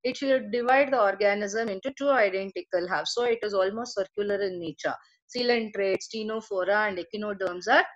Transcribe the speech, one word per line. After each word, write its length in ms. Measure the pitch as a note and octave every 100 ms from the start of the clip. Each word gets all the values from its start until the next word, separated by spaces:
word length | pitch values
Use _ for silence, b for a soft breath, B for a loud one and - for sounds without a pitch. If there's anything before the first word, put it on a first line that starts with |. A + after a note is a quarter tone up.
it 160 | B3 B3
should 340 | C#4 C4 G#3
divide 400 | A#3+ A#3+ C4+ C#4
the 80 | C4
organism 680 | G3+ G3 G3+ G3+ G#3 G#3+ A3+
into 200 | F#3+ C4+ C4
two 140 | C#4
identical 760 | C4 G3+ F#3+ G3 F#3 - F3+ F3+
halves. 280 | D#3+ D#3+
So 100 | -
it 140 | A#3+ A3+
is 120 | G#3+
almost 400 | G3 F#3+ A3 A#3+
circular 480 | G#3 F#3+ - G#3 G3+
in 180 | G3+ F3+
nature. 340 | D#3+ C#3+ - - b b _
Coelentrates, 720 | - A#3+ A#3+ A3 G3 G3 F#3 -
ctenophora, 720 | A3 G#3+ A3 G#3+ F#3+ F3+ G#3 G#3+
and 100 | F3+
echinoderms 680 | E3 G#3+ G#3 G3+ F#3 F3+ G3
are 180 | C#4+ -